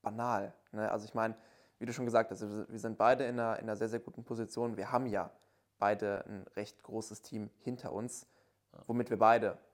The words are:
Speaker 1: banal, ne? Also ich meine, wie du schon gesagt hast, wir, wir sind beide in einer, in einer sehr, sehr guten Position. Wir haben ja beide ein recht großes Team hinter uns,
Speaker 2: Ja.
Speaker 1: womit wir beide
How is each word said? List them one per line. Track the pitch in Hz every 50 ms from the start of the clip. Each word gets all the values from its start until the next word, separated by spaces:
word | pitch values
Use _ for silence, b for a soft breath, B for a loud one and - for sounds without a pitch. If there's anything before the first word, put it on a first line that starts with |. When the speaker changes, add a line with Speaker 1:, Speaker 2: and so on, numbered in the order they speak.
Speaker 1:
banal, | - 110 104 113 117 123 117 98 101 - - _ _ _
ne? | - 107 107 107
Also | - 107 107
ich | 110 -
meine, | 117 110 113 110 b b b b b b b b b
wie | 117
du | 120
schon | 120 - 123
gesagt | 117 113 113 110 -
hast, | 98 95
wir, | 107 104 104 107 101 -
wir | 113 110
sind | 110 113 107 -
beide | 107 117 131 127 135
in | 120 123 120
einer, | 117 113 110
in | - -
einer | 113 107
sehr, | 101 110 110
sehr | 113 117
guten | - - - -
Position. | 120 - 123 113 113 - - 113 120 120 110
Wir | - 98 110
haben | 127 123 131
ja | 123 101 98 87 - - b b b b b b b _ _
beide | 104 101 107 104 107 101 101 98 -
ein | - 104 95 - - _
recht | - 107 - - -
großes | - - - 110 110 - 110 -
Team | - - - 110 104 - _ _
hinter | - 127 123 120 - -
uns, | - 101 117 123 - - - b b b b b b b b b
Speaker 2:
Ja. | - - -
Speaker 1:
womit | - 117 120 117 -
wir | 117 98
beide | 110 110 117 117 107 101 - - - _